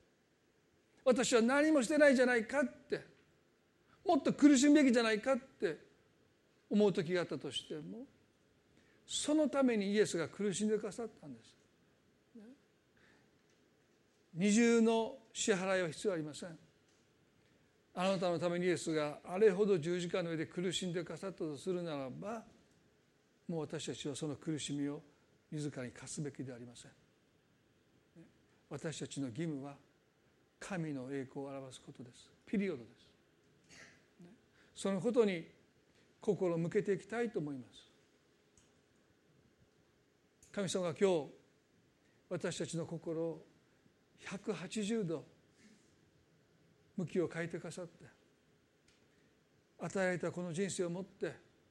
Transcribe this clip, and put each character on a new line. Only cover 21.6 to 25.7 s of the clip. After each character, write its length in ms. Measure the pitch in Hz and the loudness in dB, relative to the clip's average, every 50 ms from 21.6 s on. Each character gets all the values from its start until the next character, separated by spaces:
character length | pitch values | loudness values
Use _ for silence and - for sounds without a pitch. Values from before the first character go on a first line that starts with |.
| - 190 | -6 -4
る 100 | 180 180 | -4 -4
な 160 | 175 165 151 | -4 -6 -6
ら 140 | 143 135 127 | -6 -8 -8
ば、 320 | 127 147 175 202 233 226 214 - - _ _ _ _ _ _ _ _ _ _ _ _ _ _ _ _ _ _ | -10 -10 -10 -10 -10 -10 -12 -16 -20 _ _ _ _ _ _ _ _ _ _ _ _ _ _ _ _ _ _
も 100 | - 175 | -6 -6
う 40 | 160 | -6
私 260 | 151 143 - 151 - | -4 -6 -6 -8 -6
た 80 | - 131 | -8 -8
ち 120 | - - | -6 -6
は 80 | 156 135 | -6 -6
そ 120 | - 165 | -4 -6
の 80 | 151 139 | -6 -6
苦 240 | - - 170 156 139 | -6 -6 -6 -4 -4
し 120 | - - 147 | -4 -4 -4
み 140 | 143 143 | -2 -2
を 140 | 143 143 160 - - _ _ _ _ _ _ _ _ | -4 -4 -8 -12 -18 _ _ _ _ _ _ _ _
自 220 | 165 151 147 151 | -8 -8 -6 -6